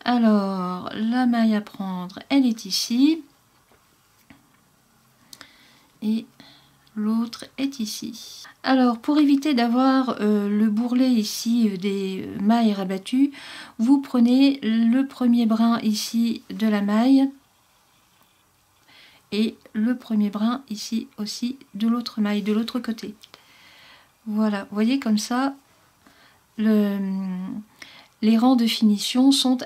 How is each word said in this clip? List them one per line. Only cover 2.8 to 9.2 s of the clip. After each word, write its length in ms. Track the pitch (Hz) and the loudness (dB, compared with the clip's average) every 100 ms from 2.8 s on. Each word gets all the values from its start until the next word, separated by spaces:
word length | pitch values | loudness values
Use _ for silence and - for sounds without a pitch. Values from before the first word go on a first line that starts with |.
| - 240 294 320 - _ _ _ _ _ _ _ _ _ _ - _ _ _ _ _ _ _ _ _ - - _ _ _ _ _ | -2 2 2 2 -6 _ _ _ _ _ _ _ _ _ _ -20 _ _ _ _ _ _ _ _ _ -20 -20 _ _ _ _ _
Et 260 | 214 220 - - - - _ _ _ 214 | -4 -2 -6 -18 -20 -20 _ _ _ -6
l'autre 480 | 214 226 233 - - - | -2 -2 -4 -8 -14 -6
est 220 | 277 277 | -6 -6
ici. 640 | 214 - - - - - - - | -8 -8 -12 -12 -18 -20 -20 -8
Alors, 340 | - 262 247 233 | 0 2 2 0
pour 200 | - | 0
éviter 360 | 294 | 2